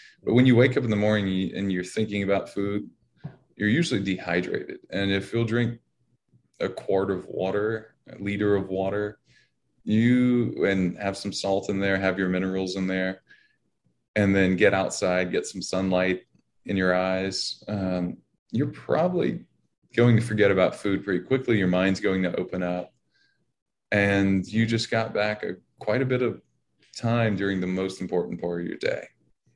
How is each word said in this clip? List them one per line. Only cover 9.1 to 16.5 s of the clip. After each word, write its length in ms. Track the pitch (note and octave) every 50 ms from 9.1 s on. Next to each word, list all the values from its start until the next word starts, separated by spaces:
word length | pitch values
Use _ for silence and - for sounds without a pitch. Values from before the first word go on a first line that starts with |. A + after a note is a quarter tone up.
| G#2+ - _ _ _ _ _ _ _ _ _ _ _ _ _
you, 800 | - G#2+ A2 A2+ A#2+ B2 B2 B2+ B2 B2 B2 A#2 - - C2+ D#2+
and 300 | G2 G2 F#2+ F#2 F2 F2 -
have 180 | G2+ G2 G2 -
some 160 | - G#2 F#2
salt 380 | - - G2 G2 G2 - -
in 80 | G2 F#2+
there, 180 | G2 G2 F#2+ F#2+
have 220 | G2 F#2+ F#2 F#2+
your 100 | F#2+ F#2
minerals 460 | F#2 F#2 F#2 F#2+ F#2 F#2+ F#2+ F#2 F#2
in 100 | F#2+ F#2
there, 380 | F#2 F#2+ F#2 F#2 F#2 F#2+ - _ _ - _ _ _ _ _ _ _ _ _ _ _ _ _ _ _ _
and 200 | G#2+ G#2 G2 G2
then 200 | G2 F#2+ F#2 F#2
get 200 | F2+ G#2+ G2 F#2+
outside, 560 | F#2+ F#2+ - - - G2+ F#2 F2+ F#2 F#2 F2+
get 160 | F2+ F2+ - -
some 140 | - G2
sunlight 600 | E2+ - - F#2 F#2+ F#2+ F#2 F2+ F#2 F#2 F#2 F#2 - _ _ _ _ _